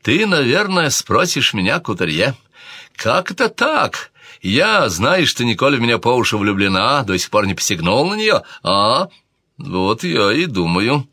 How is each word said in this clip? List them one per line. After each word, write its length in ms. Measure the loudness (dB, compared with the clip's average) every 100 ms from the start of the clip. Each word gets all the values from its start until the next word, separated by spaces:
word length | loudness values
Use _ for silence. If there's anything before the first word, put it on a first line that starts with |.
«Ты, 240 | 0 0 2
наверное, 640 | 2 2 0 0 0 0
спросишь 640 | -2 0 0 0 0 -2
меня, 260 | 0 0 -2
Кутерье, 560 | -4 -4 -2 0 -2 -2 _ -20 -20 -20 -20 -6
как 360 | -2 0 -2
это 180 | -2 -2
так? 600 | 0 -2 0 -2 -4 -14 _ -20 -8
Я, 480 | -2 2 2 2 0
знаешь, 400 | 0 0 2 0
что 160 | 0 -2
Николь 320 | 2 2 2
в 40 |
меня 180 | 2 2
по 100 | 2
уши 260 | 2 0 0
влюблена, 680 | 0 2 0 2 0 0
до 140 | 0 -4
сих 120 | 0
пор 160 | 0 0
не 80 |
посягнул 560 | -2 -4 -2 0 2 0
на 60 | 0
неё, 260 | 0 0 -2 -8
а?» 460 | -2 2 2 2 -2 _ _ _ _ -16
«Вот 460 | -6 -2 -2 -2
я 300 | -2 0 2
и 120 | 2 -2
думаю» 600 | -2 0 0 0 0 -4